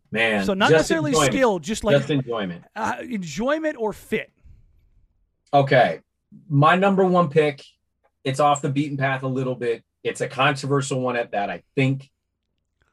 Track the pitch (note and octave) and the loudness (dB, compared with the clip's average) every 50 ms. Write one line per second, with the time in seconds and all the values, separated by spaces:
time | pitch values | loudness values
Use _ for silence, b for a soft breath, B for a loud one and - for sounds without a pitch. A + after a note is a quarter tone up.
0 | _ _ - G#2+ - A3 G#3+ G3+ F#3+ G3+ F#3+ F#3+ G#3+ C#4 A#3+ - D4 - E4 E4 | _ _ -4 -2 0 0 0 0 -2 -2 0 2 4 4 6 4 4 2 0 0
1 | D4+ D4 B3+ - - - - C4+ C4 A3+ G3 F3 C#3 E3+ A3 - - G#3 E3 C#3+ | 0 0 2 2 2 2 2 2 2 2 0 -2 -4 -6 -8 -4 0 2 2 2
2 | C3+ D3+ D3+ C3+ B2 A#2 A#2 A2 G2 F2+ E2+ E2+ - _ _ G#3 A3 G#3 B3 B3 | 2 0 -2 -2 -2 -4 -4 -4 -4 -6 -8 -12 -16 _ _ -6 -6 -6 -6 -8
3 | - B3 A#3+ G3+ F3+ D#3+ C3 E3+ A#3 C4+ D4+ D#4+ D#4+ D4+ D4+ B3 A3+ G#3+ - - | -8 -8 -8 -8 -8 -8 -8 -4 -2 -2 -2 -2 -2 -4 -4 -4 -6 -6 -6 -8
4 | - - A3 D3+ C3 - _ _ _ - - - _ _ _ _ _ _ _ _ | -8 -6 -6 -6 -6 -8 _ _ _ -20 -20 -20 _ _ _ _ _ _ _ _
5 | _ _ _ _ _ _ _ _ _ _ - C#3+ C#3 C3+ D3 B2+ A2+ F#2 - - | _ _ _ _ _ _ _ _ _ _ 2 2 4 6 6 6 6 4 2 -4
6 | - _ _ _ _ _ - - - - D3 C#3 D3+ D#3+ F3 F#3 G3 G3 G3 F#3 | -12 _ _ _ _ _ -20 -20 -10 -2 2 4 4 6 4 4 4 2 4 4
7 | F#3+ F3+ F3+ F3+ F3 C#3 C#3 D#3+ D3+ D3 C#3 - - - _ _ _ _ _ _ | 2 4 4 2 2 2 2 2 2 2 0 -4 -12 -20 _ _ _ _ _ _
8 | _ _ _ _ _ - C#3 C#3 D3 D3 C#3+ C#3 - C#3+ C3+ C#3 D3+ C#3+ C#3+ C3+ | _ _ _ _ _ -6 -2 2 2 2 2 0 -2 -2 -2 -2 -2 -2 -4 -4
9 | C3+ C3+ C3+ B2+ C3+ C3 B2+ C3 B2+ B2+ B2+ A2 A#2+ A#2 A2+ A2 - _ _ _ | -4 -4 -4 -4 -4 -4 -4 -4 -4 -4 -6 -4 -4 -4 -4 -6 -8 _ _ _
10 | - A#2 G#2 - A#2+ A#2 - - - D3+ C#3+ C#3 - C3+ C#3+ C#3 C3+ - C#3 B2+ | -8 -8 -6 -4 -8 -8 -2 0 0 0 0 -2 -4 -2 -2 -2 -2 -2 -4 -4
11 | B2+ B2 A#2+ A#2+ A#2 - - A#2+ - G2+ F2+ E2+ - _ _ C#3+ C3 C3 C3+ C3+ | -2 -2 -2 -4 -6 -4 -4 -4 -4 -4 -6 -10 -14 _ _ -2 0 0 0 -4
12 | - _ _ _ _ _ _ _ _ _ _ _ _ _ _ _ _ _ | -6 _ _ _ _ _ _ _ _ _ _ _ _ _ _ _ _ _